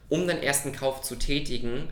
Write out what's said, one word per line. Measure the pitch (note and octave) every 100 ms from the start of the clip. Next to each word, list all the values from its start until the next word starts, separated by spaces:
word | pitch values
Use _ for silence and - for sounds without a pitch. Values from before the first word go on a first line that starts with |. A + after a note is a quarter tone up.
| -
um | D#3 F3+
dann | E3
ersten | C3 C#3 C#3+
Kauf | - C3+ C3
zu | - A#2+
tätigen, | - C#3+ D3 A#2+ A#2 B2 -